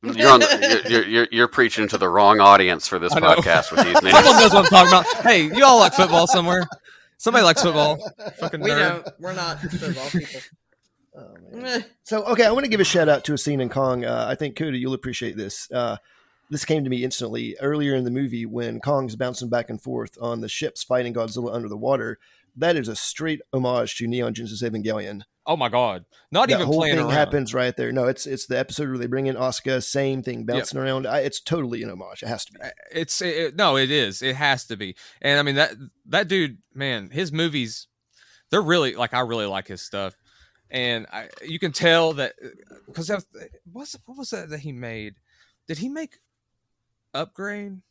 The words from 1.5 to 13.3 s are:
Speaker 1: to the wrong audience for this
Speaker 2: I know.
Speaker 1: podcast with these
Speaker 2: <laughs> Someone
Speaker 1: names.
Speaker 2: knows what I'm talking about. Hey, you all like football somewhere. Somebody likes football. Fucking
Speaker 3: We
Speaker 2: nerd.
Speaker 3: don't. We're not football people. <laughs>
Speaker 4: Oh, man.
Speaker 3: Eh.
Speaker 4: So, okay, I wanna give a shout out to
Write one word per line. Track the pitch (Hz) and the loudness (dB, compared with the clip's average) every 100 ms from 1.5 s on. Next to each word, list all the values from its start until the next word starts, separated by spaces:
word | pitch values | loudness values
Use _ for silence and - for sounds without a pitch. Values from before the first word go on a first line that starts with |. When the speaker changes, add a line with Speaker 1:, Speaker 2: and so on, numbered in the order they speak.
| - 123 - 107 | 4 0 2 -2
Speaker 1:
to | 104 | 0
the | 92 | 2
wrong | 90 101 107 | 6 6 8
audience | 101 101 92 82 - | 10 10 8 0 -2
for | 92 | -4
this | 87 - | 0 2
Speaker 2:
I | |
know. | - 80 | 4 4
Speaker 1:
podcast | 95 82 - | 6 2 2
with | - 175 | 0 4
these | |
Speaker 2:
<laughs> | - | 4
Someone | - 202 | 8 8
Speaker 1:
names. | 254 240 | 10 10
Speaker 2:
knows | 220 | 10
what | 196 190 | 8 8
I'm | |
talking | 190 180 | 8 10
about. | 185 170 - | 8 4 0
Hey, | 233 208 156 202 | 4 4 2 6
you | |
all | 269 240 | 8 10
like | 185 | 8
football | 190 185 170 170 | 6 4 4 4
somewhere. | 185 170 180 170 - _ - _ _ | 2 2 -2 -2 -10 _ -20 _ _
Somebody | - 240 185 | 0 4 6
likes | 160 | 4
football. | 175 156 147 156 - - 208 - | 2 2 0 0 -8 -14 -16 -10
Fucking | 165 160 | -10 -6
Speaker 3:
We | 147 | -2
Speaker 2:
nerd. | - 180 175 | 0 0 -2
Speaker 3:
don't. | 175 - | -10 -14
We're | 175 | -12
not | 185 170 151 | -8 -8 -8
football | 165 - 160 131 135 | -8 -8 -8 -8 -6
people. | 175 147 131 - | -6 -6 -14 -18
<laughs> | _ _ _ _ _ _ - | _ _ _ _ _ _ -20
Speaker 4:
Oh, | - - 87 | -20 -20 -20
man. | 226 254 | -14 -8
Speaker 3:
Eh. | 247 - _ | -6 -8 _
Speaker 4:
So, | - 220 | -8 -6
okay, | 202 226 226 | -2 2 4
I | |
wanna | 240 277 | 2 -2
give | 214 | 0
a | 185 | 2
shout | 180 156 | 2 4
out | 143 | 2
to | - | 0